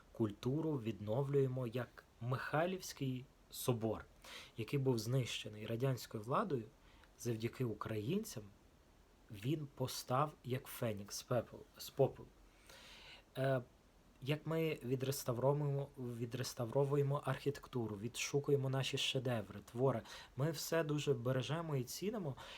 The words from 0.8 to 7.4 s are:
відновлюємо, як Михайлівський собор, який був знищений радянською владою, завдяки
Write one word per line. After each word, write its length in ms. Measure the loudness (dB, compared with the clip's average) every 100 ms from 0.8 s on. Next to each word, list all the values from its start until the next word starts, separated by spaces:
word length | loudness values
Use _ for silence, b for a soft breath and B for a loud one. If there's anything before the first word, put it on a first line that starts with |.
відновлюємо, 840 | -2 -4 0 0 4 4 4 2 -2
як 380 | -2 -4 -10 -20 -6
Михайлівський 1080 | -2 -2 0 2 2 0 -6 -4 -2 -2 -8 -20 -14
собор, 560 | -2 0 2 2 0 -6 -18 B B B -10
який 220 | -2 2
був 200 | 4 2
знищений 680 | 2 2 0 -4 -8 -8 -4
радянською 560 | 0 2 0 -4 -8
владою, 420 | -2 0 0 -2 -4 -14 B B B -6
завдяки 460 | -2 0